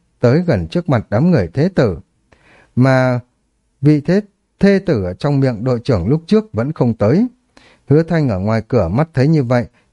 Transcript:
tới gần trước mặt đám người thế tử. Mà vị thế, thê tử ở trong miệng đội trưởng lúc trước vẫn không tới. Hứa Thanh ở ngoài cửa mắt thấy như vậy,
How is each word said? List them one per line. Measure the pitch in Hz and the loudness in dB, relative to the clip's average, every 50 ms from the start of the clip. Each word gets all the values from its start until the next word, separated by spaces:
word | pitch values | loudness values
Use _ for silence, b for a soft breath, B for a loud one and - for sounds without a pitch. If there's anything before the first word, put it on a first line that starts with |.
| _ _ _ _ | _ _ _ _
tới | - 120 123 160 180 170 | 0 2 2 2 0 0
gần | 143 95 85 80 | -2 -2 -2 -4
trước | - 175 170 - | -4 -6 -2 -2
mặt | 139 113 190 - | -2 -2 -2 -2
đám | - 120 147 180 | -2 0 2 2
người | 180 131 92 80 - | 2 0 0 -2 -2
thế | 131 147 190 - | -2 -2 -2 0
tử. | - 143 107 85 73 - _ _ _ _ b b b b b b b b b b | 0 0 0 -2 -6 -10 _ _ _ _ b b b b b b b b b b
Mà | 120 127 135 131 131 127 127 123 123 - _ _ _ _ _ _ _ _ _ _ _ | 0 2 2 2 2 2 0 -2 -4 -6 _ _ _ _ _ _ _ _ _ _ _
vị | - 147 151 147 | 0 2 2 2
thế, | 139 - 175 202 208 - _ _ _ _ _ _ | 0 0 -2 -2 -2 -4 _ _ _ _ _ _
thê | - 196 196 190 | 2 2 2 2
tử | 196 180 156 110 95 | 0 -2 -2 -2 -2
ở | 90 92 | -4 -6
trong | - - 147 147 139 | -4 -4 -2 0 0
miệng | 135 131 123 95 113 | 0 0 -2 -4 -4
đội | 131 123 117 117 | -4 -4 -2 -2
trưởng | - 123 95 82 98 | -2 -2 -2 0 0
lúc | 143 160 165 - | -2 -2 0 0
trước | 208 220 214 214 - | 0 0 0 -2 -4
vẫn | 107 113 143 | -6 -4 -4
không | 160 - 139 120 110 | -4 -2 -2 -2 0
tới. | - 104 104 131 185 240 247 - _ _ _ b b b b b b b - | 0 0 2 2 2 0 -2 -4 _ _ _ b b b b b b b 0
Hứa | 139 156 165 | 2 2 2
Thanh | 165 180 165 151 131 | 0 -2 -2 0 0
ở | 104 90 | -2 -2
ngoài | 95 107 113 113 101 - | -2 -2 -2 -2 -2 -2
cửa | - 120 92 80 | 0 0 0 0
mắt | 90 123 151 - _ | 0 -2 -2 -2 _
thấy | 131 127 147 | 0 0 2
như | 165 151 131 | 2 0 0
vậy, | 117 127 123 117 - - _ _ _ | 0 -2 -2 -2 -4 -10 _ _ _